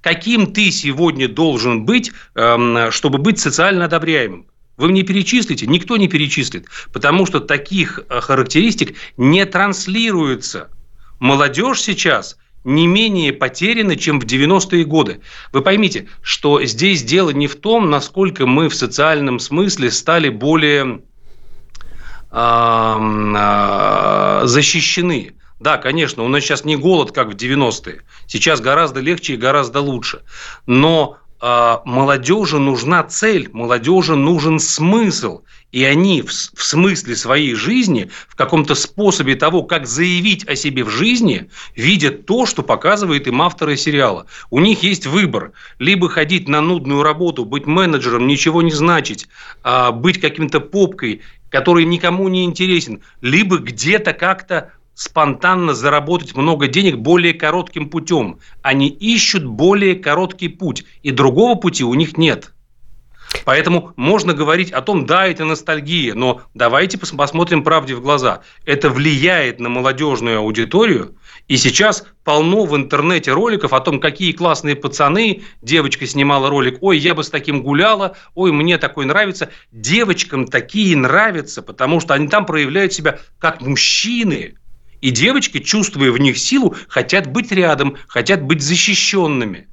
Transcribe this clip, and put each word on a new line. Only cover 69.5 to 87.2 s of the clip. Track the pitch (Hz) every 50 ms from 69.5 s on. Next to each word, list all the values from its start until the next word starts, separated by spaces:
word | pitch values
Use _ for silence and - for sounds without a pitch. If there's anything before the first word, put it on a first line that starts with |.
| 117 120
на | 120 120
молодёжную | 120 127 127 135 135 127 151 147 135 113 113 117 113 110
аудиторию, | 107 110 107 117 113 - - 190 226 226 165 113 92 - - - _ - - - _
и | - 135
сейчас | 123 - 131 - - 202 214 202 - - - _ _ _
полно | 160 151 151 156 165 190 214 208
в | 160 147
интернете | 143 135 131 - 139 131 170 180 165 - 139
роликов | 131 165 220 240 214 190 - - 131
о | 131
том, | - - 131 135
какие | - 151 143 - 190 170
классные | 151 - 175 170 151 - - 147 143
пацаны, | 139 - 139 139 - 147 143 160 208 233 214 185 - - - - -
девочка | - 117 156 165 143 139 - - 139
снимала | 127 135 143 139 143 143 139 135 139
ролик, | 143 143 127 127 127 127
«Ой, | 180 196 180 151
я | 139 170 165
бы | 156
с | 143 -
таким | - 147 - - 143 139
гуляла», | 123 135 143 143 190 220 220 196 196 190 190 - - - -
«Ой, | 170 190 185
мне | 151 147 156 175 175 156
такой | - 135 - 151 135
нравится». | 131 151 202 214 196 185 - - - - - _ _
Девочкам | - 117 107 123 175 233 240 202 170 - - - 143 135 127 123
такие | - 123 - - - 208 208 190 165
нравятся, | 143 127 127 143 190 214 220 185 160 - - - -
потому | - - - - 131 135 165 165
что | - - 139
они | 143 151
там | 147 - 214 190
проявляют | - 156 156 143 135 147 196 202 185
себя | 196 - 151 147 - - - - - _
как | - 160 - -
мужчины. | 127 135 139 - - - - - - 214 240 240 226 190 139 95 82 - - - _ - - - - - - -
И | - 131
девочки, | 123 110 151 233 269 277 - - - 135
чувствуя | - - - 214 196 - - 143 139 131
в | 117 123
них | 143 135 - -
силу, | - - 254 285 254 - - - - _
хотят | - 135 123 - - 196